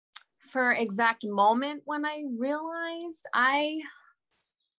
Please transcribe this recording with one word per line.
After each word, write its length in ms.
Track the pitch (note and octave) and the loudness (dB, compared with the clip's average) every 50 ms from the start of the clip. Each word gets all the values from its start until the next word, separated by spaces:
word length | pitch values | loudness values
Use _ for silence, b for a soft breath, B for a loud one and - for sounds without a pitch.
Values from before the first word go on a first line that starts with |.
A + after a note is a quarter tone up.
| _ _ - - _ _ _ _ | _ _ -20 -20 _ _ _ _
for 340 | _ - - C4 B3+ B3 | _ -4 0 2 2 2
exact 520 | A#3 - A#3 G#3 G3 G#3 A#3 A3+ A3+ - - | 2 2 0 -2 0 2 2 2 2 0 -4
moment 560 | G#3 G3+ G3+ G3+ G#3+ A3+ B3 C4+ D4 D4+ D4 - | 0 2 6 6 6 6 4 0 -2 -6 -8 -8
when 200 | C#4 D4+ D4 D4 | -6 -4 -4 -4
I 200 | D4+ D4+ D4+ D4+ C#4 A#3+ A3 | -4 -6 -6 -6 -6 -4 -4
realized, 880 | B3 C#4 D4 D4+ D#4+ D#4+ E4 E4+ E4 E4 E4 E4+ E4+ E4+ E4 - - - - | -2 -2 -2 -4 -4 -6 -6 -6 -6 -6 -6 -8 -10 -12 -12 -14 -10 -4 0
I, 460 | A#3 B3 B3+ C4+ C#4+ D4+ D4+ D#4 D#4 D4+ D4 B B B B B _ _ _ _ _ _ _ _ _ _ _ _ | 2 4 4 4 2 0 0 -2 -6 -8 -12 B B B B B _ _ _ _ _ _ _ _ _ _ _ _